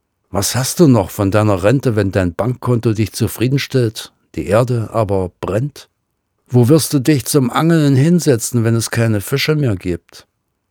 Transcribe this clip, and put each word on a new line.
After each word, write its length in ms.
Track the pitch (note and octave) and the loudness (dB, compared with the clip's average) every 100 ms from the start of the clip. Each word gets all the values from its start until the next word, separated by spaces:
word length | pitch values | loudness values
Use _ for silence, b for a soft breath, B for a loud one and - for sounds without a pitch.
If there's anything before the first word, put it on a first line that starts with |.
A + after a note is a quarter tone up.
| _ _ _ | _ _ _
Was 260 | F#2+ G2+ A#2+ | -6 -4 -4
hast 240 | C3 - | -4 2
du 80 | E3 | 4
noch 220 | A#2 F2+ | 4 0
von 200 | - G2 | -2 -2
deiner 320 | G#2 G#2 F#2+ | 2 2 2
Rente, 320 | G2 C3+ C3+ | 2 0 0
wenn 160 | G#2+ G2 | 0 0
dein 240 | G2 F2+ | 0 -2
Bankkonto 580 | - G#2 B2+ - A#2+ A2+ | -2 -4 -4 -2 -2 0
dich 200 | G#2+ G#2+ | -2 -4
zufriedenstellt, 1000 | - A2 - A#2+ C3+ - C3 A#2 - - _ _ | -2 -4 -2 -2 -2 -2 -2 -2 -4 -14 _ _
die 120 | - D#2+ | -10 -2
Erde 420 | G#2 B2 A#2+ G#2+ | 0 0 -2 -4
aber 400 | A#2 G#2 G2 F2+ - | -2 -2 -2 -4 -8
brennt? 500 | F2 G2+ C#3+ - - _ _ _ _ _ _ | -6 -4 -4 -8 -20 _ _ _ _ _ _
Wo 200 | B2 A#2+ | 2 6
wirst 240 | D#3 - | 4 2
du 60 | D3 | -2
dich 260 | B2 D3 - | 0 0 0
zum 240 | D3 B2 | 0 0
Angeln 440 | - D#3+ E3 C#3+ | 0 2 2 4
hinsetzen, 720 | C3 D3+ F3 D#3 A#2 - A#2+ | 4 4 2 2 0 0 -2
wenn 100 | A2+ | 0
es 160 | A2+ - | 0 -2
keine 300 | - A2+ G#2+ | -2 0 -2
Fische 340 | - C3+ - | -2 -4 -2
mehr 220 | D#3 C3+ F#2 | -2 -2 -2
gibt? 500 | F#2 E2+ _ - - _ _ _ _ | -4 -6 _ -20 -20 _ _ _ _